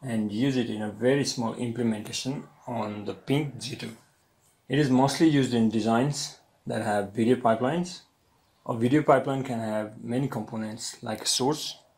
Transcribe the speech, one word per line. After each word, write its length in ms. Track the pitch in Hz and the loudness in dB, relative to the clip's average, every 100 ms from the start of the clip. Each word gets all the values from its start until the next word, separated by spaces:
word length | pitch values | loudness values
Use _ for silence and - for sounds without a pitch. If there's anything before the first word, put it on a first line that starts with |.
and 280 | 131 113 107 | -4 -2 -2
use 280 | 104 139 127 | 0 0 2
it 100 | 113 | -2
in 140 | 107 | -4
a 80 | 107 | -6
very 340 | 101 120 143 | 0 2 2
small 300 | - - 113 | 0 -2 -4
implementation 880 | - 120 117 117 107 107 - 127 151 - _ - | -4 -6 -2 0 -2 -6 -8 -6 -6 -10 _ -10
on 400 | 117 107 104 101 | -6 -6 -6 -8
the 80 | |
Ping 400 | - - 139 147 117 | -10 0 0 0 -8
G 180 | - - | -12 -10
two. 200 | - - _ _ _ _ _ _ _ | -12 -16 _ _ _ _ _ _ _
It 100 | 135 | 0
is 120 | 143 | 4
mostly 360 | 127 135 - 165 | 6 4 6 4
used 280 | 143 127 | 6 4
in 160 | 117 113 | 4 2
designs 680 | 110 107 113 139 143 - - _ _ - | 2 2 2 2 -2 -8 -12 _ _ -6
that 160 | 117 | -4
have 320 | 110 104 95 | 0 -2 -2
video 220 | 104 113 123 | 0 2 4
pipelines. 640 | 117 113 123 165 180 - _ _ _ _ _ _ - | 4 2 2 0 -4 -8 _ _ _ _ _ _ -6
A 100 | 120 | 0
video 260 | 120 151 | 4 4
pipeline 400 | 147 135 139 135 | 6 4 4 -4
can 180 | 131 117 | -4 -4
have 440 | 110 107 104 - | -2 -2 -4 -8
many 240 | 117 123 139 | -4 -2 -2
components, 760 | 123 104 113 107 113 - - | -4 -6 -8 -8 -8 -12 -10
like 200 | 117 107 | -8 -6
a 40 | - | -2
source 520 | - 127 151 - - _ | 0 0 -2 -6 -12 _